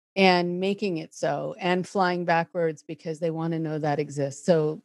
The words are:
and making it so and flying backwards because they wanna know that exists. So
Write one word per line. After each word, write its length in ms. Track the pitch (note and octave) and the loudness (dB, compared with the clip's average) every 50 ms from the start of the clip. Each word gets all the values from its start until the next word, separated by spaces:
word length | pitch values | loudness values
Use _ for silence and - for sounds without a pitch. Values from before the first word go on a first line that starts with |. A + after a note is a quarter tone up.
| _ _ - | _ _ 2
and 420 | F#3+ F#3+ F#3 F3+ F3 F3 F3 F3 F3+ | 6 6 6 6 6 2 0 -2 -2
making 380 | F#3+ G3 G3+ G3 A3 G3 E3+ | -2 -2 -2 -2 -2 -4 -4
it 160 | D#3 D#3 - - | -4 -6 -10 -8
so 420 | - E3+ D3 C#3+ D3 D3+ D3+ - - | -4 -2 -2 -2 -2 -4 -6 -8 -4
and 280 | F#3+ F3 F3+ F#3 E3+ | -2 0 0 0 -2
flying 380 | - - G3+ F#3 F3+ F3+ F3 F3 | -2 0 0 0 2 0 -2 0
backwards 580 | F3 E3+ E3 E3 - - F3+ E3 D#3+ D#3 - - | 2 2 2 0 -2 -2 -2 -2 -2 -2 -4 -10
because 360 | - D#3+ - - E3+ D#3+ D3 | -14 -14 -10 -8 -8 -6 -4
they 100 | E3+ E3 | -4 -4
wanna 280 | D#3+ D#3+ E3 E3 E3 D#3+ | -2 -2 -2 -2 -2 -2
know 180 | D#3+ D3+ D#3 | -2 -4 -4
that 220 | D3+ D3+ D3+ C#3+ D#3 | -2 0 0 0 0
exists. 460 | D3 C#3 C#3 C#3+ C#3 C#3 C3 - - | -2 -4 -2 -4 -4 -4 -4 -4 2
So 360 | F#3+ E3+ D#3+ D3+ D3+ D#3 - | 2 4 4 4 0 -2 -4